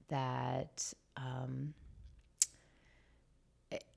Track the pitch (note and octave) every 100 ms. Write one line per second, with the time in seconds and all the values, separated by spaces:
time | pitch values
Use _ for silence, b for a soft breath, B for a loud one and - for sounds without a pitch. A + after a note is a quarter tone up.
0 | - C#3 B2+ B2+ B2+ C3 - - - -
1 | - - B2+ B2+ C3 C3 D3 D3+ - -
2 | - - - - - B B B B B
3 | B B B - - - - - -